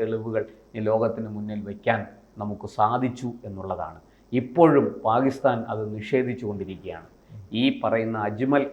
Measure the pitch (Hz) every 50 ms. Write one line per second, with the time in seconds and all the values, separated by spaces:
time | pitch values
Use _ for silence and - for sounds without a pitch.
0 | 110 110 113 110 110 117 110 107 107 - - - - _ - 110 107 107 110 110
1 | 117 110 - 117 113 107 107 104 104 107 107 104 98 101 104 - - - 113 107
2 | - - - - - _ - 107 104 104 101 - - 104 - 110 107 110 123 127
3 | 131 120 123 - 131 120 117 - - 101 95 92 92 95 92 87 80 80 85 -
4 | - - _ _ _ _ 120 127 - - - 170 165 156 143 107 - - - -
5 | - 110 113 123 135 135 135 - - 131 120 113 113 113 110 110 107 107 107 107
6 | 104 - 139 127 127 123 117 - 117 104 101 95 92 92 95 85 92 90 82 82
7 | 82 - - _ _ - - - - - 104 117 131 135 - - - 107 113 113
8 | 110 110 110 107 107 104 107 113 131 135 143 143 139 -